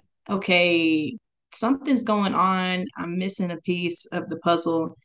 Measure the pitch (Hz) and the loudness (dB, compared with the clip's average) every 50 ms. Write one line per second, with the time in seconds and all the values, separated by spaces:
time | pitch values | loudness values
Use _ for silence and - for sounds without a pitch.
0 | _ _ _ _ _ - 202 190 - - 180 180 180 175 170 165 165 160 160 156 | _ _ _ _ _ -6 -6 -4 0 2 4 4 6 4 4 4 4 4 2 2
1 | 151 - 240 - _ _ _ _ _ _ - - 220 240 269 269 - 294 269 226 | 0 -2 -6 -10 _ _ _ _ _ _ -8 -2 0 0 0 0 0 0 0 0
2 | - - 214 208 202 185 - - 185 190 190 185 185 185 185 180 185 - - - | 2 2 0 2 2 0 0 0 2 2 2 2 0 0 -2 -2 -4 -6 -8 -10
3 | 170 170 175 180 185 190 190 - 185 175 170 151 - - 180 175 175 170 170 160 | -8 -6 -4 -4 -4 -4 -4 -4 -4 -4 -6 -6 -4 -2 -2 0 0 -2 -2 -2
4 | - - - 175 160 - 160 160 - 175 170 165 - 170 165 165 160 - - - | -4 -4 -4 -6 -6 -6 -8 -2 2 2 2 2 2 0 0 0 -2 -4 -6 -12
5 | _ | _